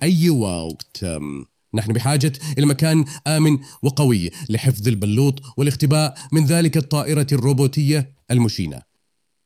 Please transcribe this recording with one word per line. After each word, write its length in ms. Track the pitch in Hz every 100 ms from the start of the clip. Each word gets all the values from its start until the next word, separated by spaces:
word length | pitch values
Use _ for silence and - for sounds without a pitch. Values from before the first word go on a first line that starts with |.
أي 280 | 160 170 170
وقت. 760 | 135 101 85 82 73 - -
أم، 420 | 92 78 73 69 - _ _
نحن 180 | 110 104
بحاجة 400 | 110 135 147 143 - 156 135
إلى 80 | 147
مكان 380 | 135 160 160 143 - 147
آمن 320 | 156 156 139 - -
وقوي 480 | 135 135 135 104 85 - 139
لحفظ 400 | 110 135 127 101
البلوط 520 | 104 104 110 143 135 - -
والاختباء 640 | 143 139 147 151 151 - -
من 120 | 156
ذلك 320 | 143 170 165 160
الطائرة 500 | 139 147 139 151 139
الروبوتية 840 | 139 131 135 135 151 143 151 135 _ -
المشينة. 520 | 120 113 - 80 64 - _ _ _ _ _